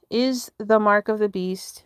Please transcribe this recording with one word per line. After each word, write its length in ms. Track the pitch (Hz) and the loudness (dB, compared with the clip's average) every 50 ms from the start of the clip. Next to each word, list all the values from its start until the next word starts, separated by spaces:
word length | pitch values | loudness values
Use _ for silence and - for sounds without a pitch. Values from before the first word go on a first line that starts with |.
| _ - | _ -4
is 420 | - 233 254 262 262 240 - - _ | -2 0 0 0 -2 -4 -8 -12 _
the 220 | - 214 202 220 214 | -6 0 2 4 4
mark 280 | 214 208 208 208 202 | 4 4 2 2 2
of 120 | - 214 214 | 0 -2 -2
the 100 | 214 202 | -2 -2
beast, 540 | - 190 180 185 185 190 - - - - - | -2 -4 -4 -4 -6 -8 -10 -16 -18 -20 -18